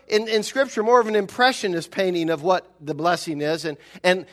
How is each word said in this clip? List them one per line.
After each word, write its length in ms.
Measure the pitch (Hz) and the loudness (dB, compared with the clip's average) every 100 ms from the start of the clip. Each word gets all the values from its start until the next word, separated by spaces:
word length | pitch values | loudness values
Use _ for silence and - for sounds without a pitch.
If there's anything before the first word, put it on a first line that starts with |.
| - | -2
in, 200 | 214 220 | -2 0
in 140 | 220 | -2
Scripture, 400 | 202 262 269 233 | -2 -2 -2 0
more 180 | 220 247 | 4 4
of 60 | 220 | 4
an 100 | 214 | 0
impressionist 760 | 196 - 254 247 202 170 - | -2 2 2 2 -4 -4 -6
painting 400 | - 190 175 160 | -2 -2 0 -2
of 100 | 160 | -2
what 320 | 156 185 - _ | 0 0 -2 _
the 140 | 147 147 | -10 -2
blessing 440 | 165 170 170 147 | 0 0 -4 -6
is 240 | 147 160 160 | -4 -4 -6
and, 120 | 143 - - | -10 -14 -2
and, 220 | 185 185 151 | 0 0 -2